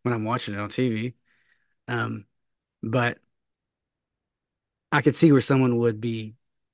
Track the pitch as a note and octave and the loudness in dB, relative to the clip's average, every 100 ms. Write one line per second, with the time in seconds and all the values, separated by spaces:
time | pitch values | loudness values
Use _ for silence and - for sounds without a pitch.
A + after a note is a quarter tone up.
0 | B2 A#2 A2 A#2+ - G2+ G#2 - B2+ A2 | -4 -2 -2 -4 -4 -8 -6 -2 -2 -2
1 | A#2+ - _ _ _ _ _ _ - A#2+ | -6 -10 _ _ _ _ _ _ -8 -6
2 | A2 A2 - _ _ _ _ _ A2+ B2 | -4 -8 -14 _ _ _ _ _ -4 -2
3 | A#2+ - _ _ _ _ _ _ _ _ | -2 -4 _ _ _ _ _ _ _ _
4 | _ _ _ _ _ _ _ _ _ C#3+ | _ _ _ _ _ _ _ _ _ 2
5 | C#3+ B2+ E3 C#3 - C3+ B2+ A#2+ A#2 G#2+ | 2 4 6 6 4 2 2 2 0 -2
6 | A#2 A2+ A2 A2+ _ _ _ | -6 -6 -10 -16 _ _ _